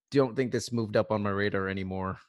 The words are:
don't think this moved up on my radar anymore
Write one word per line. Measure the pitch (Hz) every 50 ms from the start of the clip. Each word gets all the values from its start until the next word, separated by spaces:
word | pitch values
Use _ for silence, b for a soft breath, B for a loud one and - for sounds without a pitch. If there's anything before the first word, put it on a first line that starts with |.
| _ _
don't | - 139 135 127 110
think | 131 131 120
this | 123 120 - -
moved | 120 117 113 104 107 117
up | 107 -
on | 110 107
my | 104 104
radar | 98 98 101 104 98 98 95 95
anymore | 98 98 95 92 95 95 95 95 92 - -